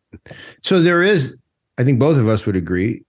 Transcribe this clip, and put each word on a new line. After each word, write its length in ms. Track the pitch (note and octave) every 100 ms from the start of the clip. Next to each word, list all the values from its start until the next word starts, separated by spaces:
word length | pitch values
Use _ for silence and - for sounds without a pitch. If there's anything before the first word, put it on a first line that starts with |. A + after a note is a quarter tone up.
| _ - - - - -
so 180 | - F#3+
there 220 | E3+ E3+
is, 380 | F#3+ G3 C3 - _ _ _ -
I 60 |
think 140 | B2+ C#3
both 200 | C#3+ D3
of 100 | A2
us 180 | G#2+ -
would 100 | F#2
agree, 460 | E2+ F2+ G#2 -